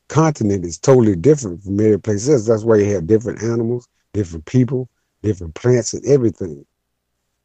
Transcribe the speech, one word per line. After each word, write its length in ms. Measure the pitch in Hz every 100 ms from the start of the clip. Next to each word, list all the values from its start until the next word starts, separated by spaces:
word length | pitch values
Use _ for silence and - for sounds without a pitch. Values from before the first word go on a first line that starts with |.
| -
continent 560 | 147 160 147 107 98 87
is 120 | -
totally 380 | - 131 110 87
different 480 | 123 147 107 85
from 160 | 95 101
every 200 | 107 101
place 280 | 113 101 127
else. 180 | 139 107
That's 160 | 110
why 140 | 113 107
you 160 | 101
have 140 | 98 82
different 340 | 107 110 -
animals, 460 | 113 117 113 123 - _ _
different 340 | 101 87 82 -
people, 440 | 127 123 127 127 _ _ _
different 320 | 104 92 85 -
plants 380 | 123 123 -
and 120 | 92 113
everything. 600 | 139 113 - 92 71 - _ _ _ _ _ _ _